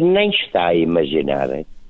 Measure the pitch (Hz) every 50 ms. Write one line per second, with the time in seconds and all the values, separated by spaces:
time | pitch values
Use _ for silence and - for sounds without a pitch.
0 | 160 175 185 202 208 202 - - - - - 95 87 85 85 85 82 82 82 85
1 | 76 69 76 78 69 69 69 69 67 64 65 73 80 - - - -